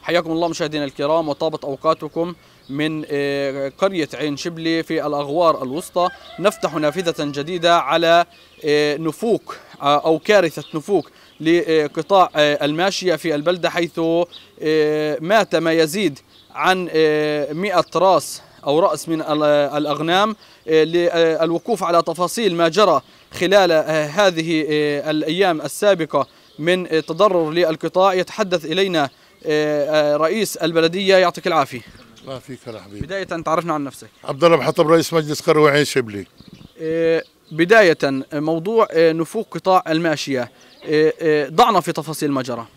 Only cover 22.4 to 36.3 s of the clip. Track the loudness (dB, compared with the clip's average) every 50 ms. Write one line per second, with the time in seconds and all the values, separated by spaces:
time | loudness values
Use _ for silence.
22.4 | -2 0 2 2 0 2 4 4 4 4 4 2 0 _ _ _ _ _ -6 -4
23.4 | 0 4 4 4 6 6 4 2 2 2 -2 -2 -2 -2 0 2 2 2 2 0
24.4 | -4 -2 -2 -2 0 0 0 0 0 0 -2 -4 -4 -4 -4 -2 -2 -2 0 0
25.4 | 2 0 0 -2 -6 -10 -6 0 2 2 2 2 -2 -4 -2 -4 -4 -4 _ _
26.4 | _ _ _ -4 0 0 0 0 0 -2 -2 -2 -2 -2 0 2 2 4 4 2
27.4 | 0 0 0 0 0 0 -2 -4 -6 -2 0 2 2 2 2 0 -4 -4 -4 -4
28.4 | -2 -2 -2 -4 -4 -4 -2 0 0 0 0 -2 -2 -2 _ _ _ _ _ _
29.4 | -4 -2 -2 0 0 0 0 -2 -2 0 0 2 2 2 2 2 0 0 0 0
30.4 | -2 -4 -4 -4 -4 0 2 2 2 2 0 0 2 4 4 4 4 2 0 -2
31.4 | -4 0 0 0 0 0 -4 -14 -14 -16 -20 -20 -20 -20 -20 -20 -16 -14 -14 -14
32.4 | -14 -16 -18 -16 -14 -14 -14 -14 -16 -16 -12 -12 -10 -8 -8 -8 -6 -6 -8 -6
33.4 | -2 -2 -2 -2 0 -2 -4 -4 -4 -8 -12 -16 -20 -20 _ _ -10 -10 -2 4
34.4 | 6 6 6 6 2 0 2 2 4 4 4 4 4 2 -2 -2 -2 -2 -6 -4
35.4 | 0 2 4 6 6 6 4 4 2 2 0 -2 -2 -2 -8 -10 -12 _